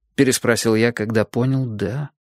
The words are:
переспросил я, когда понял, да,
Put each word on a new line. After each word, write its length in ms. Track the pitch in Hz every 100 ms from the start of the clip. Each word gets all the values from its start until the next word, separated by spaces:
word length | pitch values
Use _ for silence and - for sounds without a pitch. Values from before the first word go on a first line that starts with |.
| _
переспросил 600 | - 131 120 120 113 117
я, 180 | 110 117
когда 320 | 117 110 110
понял, 420 | 104 117 127 135 127
да, 440 | 104 98 131 143 _ _